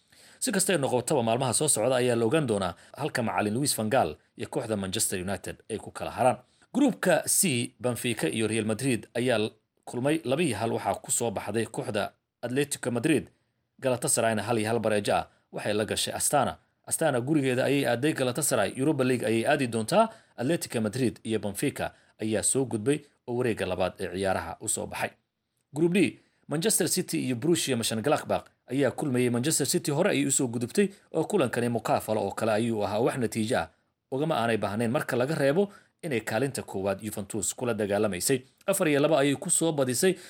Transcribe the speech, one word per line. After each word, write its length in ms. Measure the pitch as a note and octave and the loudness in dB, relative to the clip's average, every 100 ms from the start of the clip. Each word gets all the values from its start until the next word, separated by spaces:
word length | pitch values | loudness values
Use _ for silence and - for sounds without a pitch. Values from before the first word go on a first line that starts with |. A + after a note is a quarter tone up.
| _ - - - | _ -20 -20 -8
Si 80 | - | -4
kastay 260 | G3 F#3 F3+ | 0 2 2
noqotaba, 460 | C3 B2 B2 D#3 | 2 0 2 2
maalmaha 300 | A2+ A#2 C3+ | 2 2 2
soo 140 | A2 D3+ | 0 2
socda 280 | - A2 C3 | 2 2 2
ayaa 200 | B2 A#2 | 2 2
la 100 | A2+ | 2
ogaan 220 | D#3+ C#3+ | 2 2
doonaa 280 | G2+ F#2 E2+ - - | 0 -2 -4 -14 -8
halka 260 | C#3+ - | -4 -2
macalin 300 | A2+ F#2 G#2 | -2 0 0
Louis 240 | G#2+ C#3 - | 0 0 0
van 120 | A2 | 0
Gaal 280 | B2+ F#2 D2+ _ - | 2 2 -2 _ -12
iyo 100 | A2 | -6
kooxda 260 | D#3 A#2 G#2+ | -6 -2 -4
Manchester 460 | F#2+ G2 - G2 | -2 -2 -2 -2
United 340 | F2+ G2 - E2+ - | -4 -6 -8 -14 -10
ay 80 | G#2+ | -10
ku 140 | - | -8
kala 200 | - D#2+ | -10 -8
haraan. 260 | D#2+ B2 A#2+ - _ _ | 2 2 2 -4 _ _
Groupka 500 | A3+ C#4 - - D#3 - | 0 2 2 2 2 2
C, 460 | - F#3 B2+ - - | 0 2 0 -2 -4
Benfica 480 | A#2+ A#2 B2 A#2 - | -4 -2 -2 -2 -2
iyo 200 | A#2 A2 | 0 0
Real 180 | A2+ G#2+ | 0 -2
Madrid 420 | G#2+ C3+ A#2 - A#2+ | -2 0 -2 -4 -4
ayaa 220 | B2 A2+ | 0 0
l-, 120 | G#2+ - _ _ - | 0 -6 _ _ -10
kulmay, 340 | B2 C3 D#3+ A#2+ | -4 0 0 0
laba 180 | C3+ | 0
iyo 140 | F3 G2+ | 0 0
hal 140 | A2+ | -2
waxaa 220 | A#2+ G#2+ F#2+ | -2 -2 -4
ku 160 | - | -4
soo 200 | - A#2 | -2 -2
baxday 340 | F#2+ G2 G#2 A2 | -4 -4 -4 -4
kooxda 460 | - B2+ G#2 F#2+ - _ _ | -6 -4 -4 -4 -8 _ _
Atletico 500 | A#2+ B2+ C#3+ - C3 | -6 -2 -2 -4 -4
Madrid. 360 | A#2+ A2+ C#3+ - _ _ _ _ _ | -2 2 2 0 _ _ _ _ _
Galatasarayna 640 | C3 B2 - - A2+ A2 | -2 0 0 2 2 0
hal 140 | G2 A#2+ | 0 0
iyo 80 | G#2+ | 2
hal 100 | A#2 | 0
bareejo 340 | G#2+ G#2 G2+ F#2+ | 2 2 2 0
ah 120 | D#2+ _ _ | 0 _ _
waxay 220 | - - | -6 -2
la 120 | G#2 G#2 | 0 0
gashay 280 | F#2+ - | -2 -2
Astana. 440 | G#2 - D3 A2+ - _ _ - | -2 0 2 2 -2 _ _ -8
Astana 360 | - D#3+ C3 | -2 0 0
gurigeeda 420 | B2 D#3 C3+ B2 B2+ | 2 2 2 2 2
ayay 200 | C#3 C3 | 2 2
aaday 280 | A#2+ D3 | 0 0
Galatasaray. 600 | D#3 B2+ A#2+ - B2+ G2 - | 0 -2 0 0 2 0 0
Europa 280 | C3+ D3+ | 0 2
League 220 | B2+ B2+ A2 | 2 2 2
ayay 200 | A2+ A2+ | 2 2
aadi 200 | D3 B2+ | 2 0
doontaa. 420 | A#2 G#2+ F3+ A3 - _ - | -2 0 2 2 0 _ -6
Atletico 440 | B2 E3+ - B2 | -2 -2 -2 -2
Madrid 380 | A2 A#2+ B2 - | -2 0 -2 -2
iyo 160 | - A2 | -4 -4
Benfica 540 | G2+ F#2 C#3+ - E2 - _ _ | -4 -4 -4 -4 -6 -8 _ _
ayaa 240 | A2 G#2+ | -2 0
soo 220 | - C3+ C3 | 2 0 0
gudbay 340 | A2+ G#2+ D3+ - _ - | -2 0 -2 -4 _ -8
oo 100 | A#2+ | -2
wareegga 280 | B2+ G2 F#2 | 0 0 -2
labaad 280 | F2+ F2+ - | 0 -2 -2
ee 120 | F#2 F2+ | -6 -2
ciyaaraha 400 | F#2+ F#2 E2+ F2 | 0 0 -4 -8
u 80 | A2 | -6
soo 200 | - F#2 | -4 -6
baxay. 220 | G2+ A#2 - _ _ _ _ _ | -6 -8 -8 _ _ _ _ _
Group 200 | C#3 E3+ | 0 2
D, 260 | F3+ D3+ - _ _ - | 4 2 0 _ _ -6
Manchester 420 | D3 F#3+ G#3 E3+ | -2 0 2 2
City 360 | - F3 D#3+ C3 | 0 -2 -2 -2
iyo 100 | B2+ | -2
Borussia 400 | C#3+ E3 - B2 | 2 2 2 0
Mönchengladbach 680 | A2 A2 A2 D3+ - F#2+ - _ - | 0 0 2 0 2 -2 -2 _ -6
ayaa 240 | C3 C3 | 0 0
kulmayay. 380 | - D#3 B2 B2 | 0 -2 2 2
Manchester 380 | A#2+ B2+ D3+ C3+ | 2 0 0 0
City 240 | F3 C3+ | 0 0
hore 180 | C#3+ D#3+ | 0 2
ayay 160 | C3+ C#3+ | 2 2
u 60 | |
soo 160 | C3+ C3+ | 0 0
gudubtay 420 | A#2 A#2+ - G3 - _ | -2 -2 2 0 -2 _
oo 120 | E3 | -4
kulankani 460 | D#3 G#3 B2+ B2 A#2+ | 0 2 2 0 0
mukaafalo 520 | A#2 - B2+ - A2 | -2 0 0 0 -2
oo 100 | G2+ | -2
kale 200 | - A2 | -2 0
ayuu 320 | G#2+ A#2 A2+ G2+ | 2 0 0 0
ahaa, 140 | G#2+ | 0
wax 180 | C3+ C#3+ | 0 0
natiijo 400 | A2+ A#2 G#2+ A#2 | -2 -2 0 0
ah 120 | E2 - _ _ _ | -2 -10 _ _ _
ugama 240 | C3+ D#3 D3 | -4 -2 0
aanay 200 | A#2 A2 | 2 0
baahnayn 340 | G2+ G#2 A#2 | 0 -2 0
marka 240 | C#3 D3 B2 | 0 0 0
laga 200 | B2+ D#3+ | 0 2
reebo 360 | C#3 D3+ G3+ - _ _ | 2 4 0 -4 _ _
inay 160 | E3+ A#2+ | -4 -4
kaalinta 400 | - A2 C3+ A#2+ | -2 -2 0 -2
koowaad 380 | G2 G2+ F#2+ F#2+ | -6 -4 -2 -2
Juventus 540 | G#2+ G#2+ G2 A2+ F#2 - | -4 -8 -6 -4 -4 -4
kula 180 | A#2+ | -2
dagaalamaysay. 680 | G#2+ G#2 G2+ G#2+ F2+ - C3+ - _ - | 0 0 2 2 0 0 0 -2 _ -2
Afar 200 | G3 F3 | 0 4
iyo 120 | C#3+ | 4
laba 200 | D3+ D#3+ | 4 4
ayay 160 | C#3+ C3+ | 4 0
ku 140 | F3+ | 0
soo 220 | - E3 | 0 2
badisay 440 | D#3 C3 A#2+ F#3+ F3+ - | 2 0 2 2 0 -6